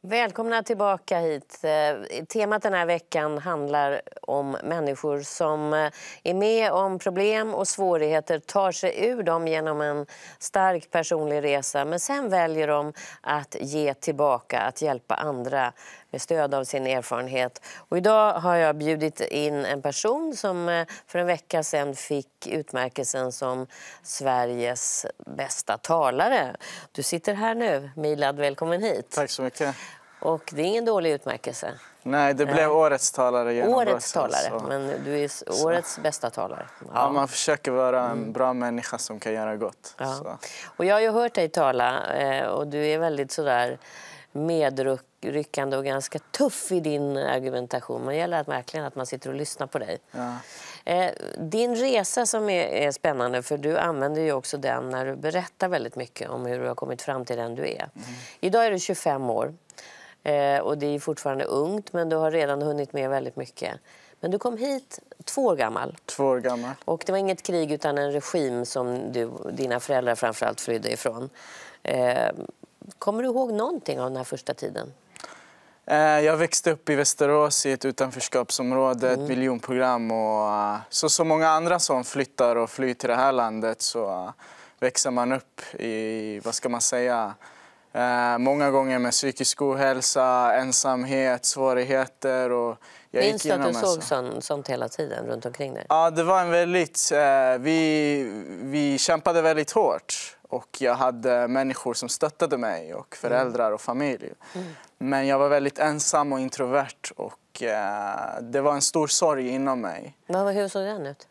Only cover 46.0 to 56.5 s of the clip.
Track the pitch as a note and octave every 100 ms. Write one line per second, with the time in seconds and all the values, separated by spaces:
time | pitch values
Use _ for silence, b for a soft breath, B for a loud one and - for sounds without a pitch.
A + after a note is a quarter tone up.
46 | - D#3+ _ - C#4 - - F3+ D#3 D3
47 | C#3+ C3+ C#3 C3 C3 B2+ B2 C3 - A#2+
48 | B2 D3+ F3 E3+ D3 C3 B2 D#3 C#3+ C3+
49 | B2+ B2+ C3 C#3 D3 - C3+ C#3+ G#2 F2
50 | _ B2 B2 A#2+ B B B B - F3
51 | F3+ - - - D#3+ G#3+ A#3+ A#3 C4+ A#3+
52 | F#3+ - A#3 A3 G#3+ F3+ A2+ F2 C#3+ C#3
53 | E3 C3+ B2 B2+ B2 D3 D3 E3 E3+ D3
54 | C#3 D#3 D#3+ C3+ - C#3+ C3+ B2+ B2+ B2+
55 | C3+ C3+ D3+ F3 F3+ _ F#3 E3+ A#2 C#3
56 | B2 - - B2 B2